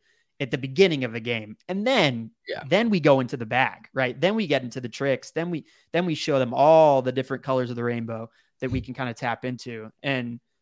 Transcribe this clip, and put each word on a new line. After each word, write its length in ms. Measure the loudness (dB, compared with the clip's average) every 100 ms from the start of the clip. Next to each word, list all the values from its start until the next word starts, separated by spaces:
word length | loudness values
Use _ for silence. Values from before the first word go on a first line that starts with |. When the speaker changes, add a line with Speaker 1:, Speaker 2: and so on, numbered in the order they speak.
| _ _ _ -8
Speaker 1:
at 120 | -6
the 60 | -4
beginning 460 | -2 4 4 4
of 80 | -4
the 80 | -6
game. 380 | -6 -6 -6 -16 -8
And 180 | -4
then, 460 | 0 2 2 0 -8 _ -12
Speaker 2:
Yeah. 160 | -10 -2
Speaker 1:
then 220 | 0 2
we 120 | 2
go 180 | 4 4
into 160 | 2 -6
the 80 |
bag, 440 | -2 0 0 -4 -10
right? 260 | -4 -4 0
Then 160 | 0
we 120 | 0 0
get 160 | -2
into 160 | -2 -8
the 100 | -10
tricks. 420 | -4 -2 -2 -4
Then 180 | -6 -6
we, 160 | -6 -10 _ _
then 140 | -2
we 100 | 0
show 240 | -2 0 0
them 140 | 2
all 480 | 4 8 8 8 6
the 100 | 2
different 320 | -2 -4 -6
colors 260 | -2 -2 -2
of 60 |
the 80 | -2
rainbow 460 | -4 -4 -6 -10 -12 _ _ -8
that 100 | -6
we 100 | -4
can 120 | -6
kinda 200 | -8 -8
tap 320 | -4 -4 -4
into. 460 | -6 -8 -10 -14 -14 _
And 380 | -6 -4 -6 -10 _ _